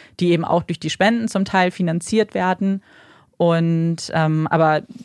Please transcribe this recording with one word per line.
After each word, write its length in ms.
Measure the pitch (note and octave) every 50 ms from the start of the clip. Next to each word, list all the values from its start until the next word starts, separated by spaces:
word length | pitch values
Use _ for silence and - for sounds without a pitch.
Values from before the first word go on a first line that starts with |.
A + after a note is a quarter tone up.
| - - _ -
die 100 | F3+ F3
eben 160 | E3+ E3 E3
auch 160 | - D#3+ F3
durch 180 | - - E3+ -
die 120 | - D#3
Spenden 360 | - - F#3+ G#3+ A#3 A#3 A3+ A3
zum 160 | - G3 G3
Teil 280 | - - F#3+ F3+ F3+
finanziert 640 | - - F3+ E3 E3 F3 - - G#3+ A3 G#3+ G#3 -
werden. 480 | F#3+ F3+ F#3 F#3 F3+ G3 G3 G3 G3 - _ - - - - - _ _ _ _ -
Und, 720 | F3 E3+ E3 E3 E3 E3 E3 E3 E3 E3+ E3 E3 - - -
ähm, 320 | D#3+ D#3+ D#3 D#3 D#3 D#3
aber 380 | D#3+ - D#3+ D#3+ D#3 D#3 D3+ - - - -